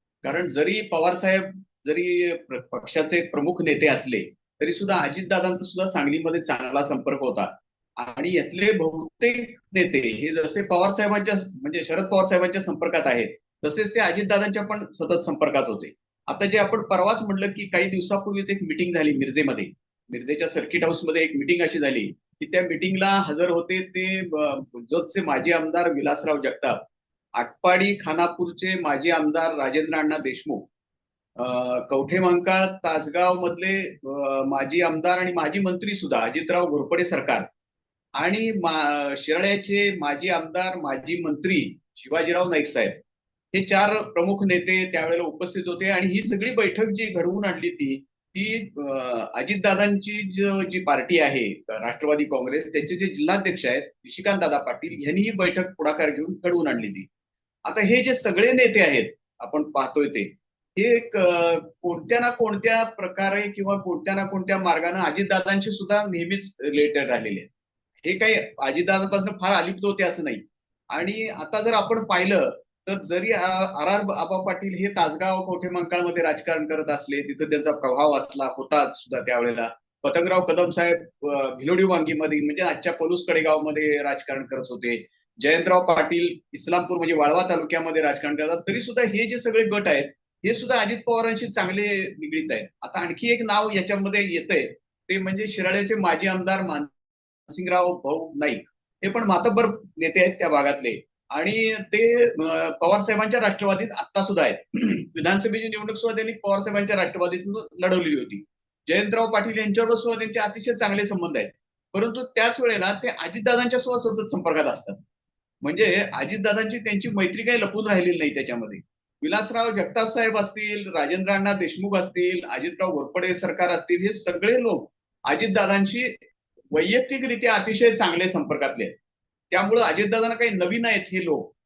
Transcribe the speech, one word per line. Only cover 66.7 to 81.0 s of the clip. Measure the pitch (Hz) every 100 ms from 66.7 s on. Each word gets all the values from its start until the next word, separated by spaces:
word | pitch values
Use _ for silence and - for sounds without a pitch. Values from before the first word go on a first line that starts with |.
| 143 147 143 127
राहिलेले | 117 110 95
आहेत. | 87 _ _ _ _ _ 165
हे | 190
काही | 220 220 - -
अजितदादांपासून | 135 147 175 190 190 196 190 -
फार | 185 185
अलिप्त | 175 185 202
होते | 196
असं | 180 175
नाही. | 151 104 - _ _ _ -
आणि | - 185 220 220
आता | - 190 214
जर | 226
आपण | 220 208 226
पाहिलं | 220 180 185 185 127 - _ _ -
तर | 196
जरी | 180 180 220
आ-, | 202 185
आर | 185 190 143 165
आर | 208
आबा | 202 127 165 185 190
पाटील | 180 196 180 202
हे |
तासगाव | 196 180 156 185 185
कवठे | 185 180 180
मंकाळमध्ये | 175 170 180 175 170
राजकारण | 160 151 170 160 151
करत | 156 147
असले, | 143 - 139
तिथं | 143 139 151
त्यांचा | 151 151
प्रभाव | 143 131 131 151
असला | 139 - 139 131 131
होता | 135 147 139 -
सुद्धा | - 127
त्यावेळेला, | 120 120 120 113 113 - _ _
पतंगराव | 143 170 180 185
कदम | 180 165 175
साहेब, | 170 170 170